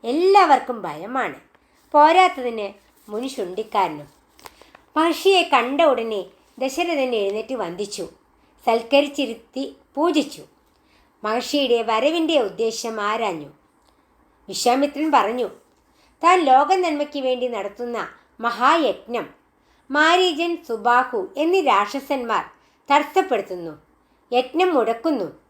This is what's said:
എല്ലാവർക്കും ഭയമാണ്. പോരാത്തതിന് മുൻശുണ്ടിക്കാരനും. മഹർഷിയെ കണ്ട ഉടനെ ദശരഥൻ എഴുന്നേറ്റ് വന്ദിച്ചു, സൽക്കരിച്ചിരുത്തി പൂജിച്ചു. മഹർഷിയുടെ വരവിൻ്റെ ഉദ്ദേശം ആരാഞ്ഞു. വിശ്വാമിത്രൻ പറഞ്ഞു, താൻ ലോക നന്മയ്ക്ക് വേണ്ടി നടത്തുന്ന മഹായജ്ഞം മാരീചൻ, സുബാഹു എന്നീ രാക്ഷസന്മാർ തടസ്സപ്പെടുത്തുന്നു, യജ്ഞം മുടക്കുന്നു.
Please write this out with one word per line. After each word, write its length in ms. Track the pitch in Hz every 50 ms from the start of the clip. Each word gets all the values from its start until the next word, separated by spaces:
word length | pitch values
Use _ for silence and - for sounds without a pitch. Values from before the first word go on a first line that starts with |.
| -
എല്ലാവർക്കും 720 | 233 247 311 359 381 392 403 381 320 285 247 - - 247 226
ഭയമാണ്. 580 | 185 170 147 151 170 208 254 269 240 180 135 - _ _ _ _ _ _ _ _ _ _ -
പോരാത്തതിന് 720 | 294 294 311 330 370 370 359 349 277 254 247 233 220 208 196 202 - _ _ _ _ _ -
മുൻശുണ്ടിക്കാരനും. 1000 | 208 214 247 269 262 - 202 175 185 190 220 220 - 214 190 170 156 147 147 143 _ _ _ _ _ _ - - _ _ - _ _ - _ _
മഹർഷിയെ 500 | _ 302 320 339 311 - - 381 392 359 339
കണ്ട 360 | - 294 254 233 247 269 285 339
ഉടനെ 360 | 311 262 226 233 226 220 202 180 - _ _ _ _ _ -
ദശരഥൻ 540 | 254 269 269 311 349 339 339 285 262 254 240
എഴുന്നേറ്റ് 420 | 220 202 196 196 214 220 220 262
വന്ദിച്ചു, 500 | 240 208 170 175 180 208 202 - - 180 160 - _ _ _ _ _ _ _ _ _ _ -
സൽക്കരിച്ചിരുത്തി 960 | 226 233 226 - - 277 294 285 285 - 285 226 226 - - _ _ 254 269 269 - _ _ _
പൂജിച്ചു. 520 | _ 277 302 349 311 311 262 - - - 151 _ _ _ _ _ _ _ _ _ _ _ _ _ _ _ -
മഹർഷിയുടെ 560 | 208 220 240 240 - - 294 277 254 240 233 226
വരവിൻ്റെ 540 | 214 220 220 240 294 320 349 320 302 330 294
ഉദ്ദേശം 540 | 240 196 - - 226 226 220 - - 233 220 220
ആരാഞ്ഞു. 480 | 202 208 214 226 226 208 175 160 147 135 - _ _ _ _ _ _ _ _ _ _ _ _ _ _ _ _ _ _ -
വിശ്വാമിത്രൻ 580 | 190 - - 240 240 269 277 285 285 277 311 320
പറഞ്ഞു, 360 | 285 254 202 202 233 254 240 185 - - _ _ _ _ _ _ _ _ _ _ _ _ -
താൻ 140 | 330 359 370 339
ലോക 260 | 269 254 262 294 277 381
നന്മയ്ക്ക് 460 | 381 359 339 302 285 294 294 - 285
വേണ്ടി 280 | 262 262 254 247 247 247
നടത്തുന്ന 480 | 233 214 196 202 - - 240 240 240 226 175 - - _ _ _ _ _
മഹായജ്ഞം 840 | 220 233 226 208 240 269 320 339 311 240 180 - - - 240 233 165 - - _ _ _ _ _ _ _ _ _ _ _
മാരീചൻ, 600 | 262 294 302 320 339 359 381 370 320 277 339 349 339 311
സുബാഹു 580 | - - 233 214 202 240 240 247 262 254 - 220 185 - - 269
എന്നീ 220 | 302 330 359 392
രാക്ഷസന്മാർ 840 | 330 277 220 196 208 208 - 277 269 - 294 269 247 233 220 185 - - - _ _ _ _ _ _ -
തടസ്സപ്പെടുത്തുന്നു, 840 | 285 294 302 - - 370 370 - 254 214 190 - 190 180 170 165 151 147 _ _ _ _ _ _ _ _ _ _
യജ്ഞം 380 | 240 247 254 254 - 311 370 370
മുടക്കുന്നു. 560 | 339 277 226 214 226 226 - 320 311 247 190 156 - - _ _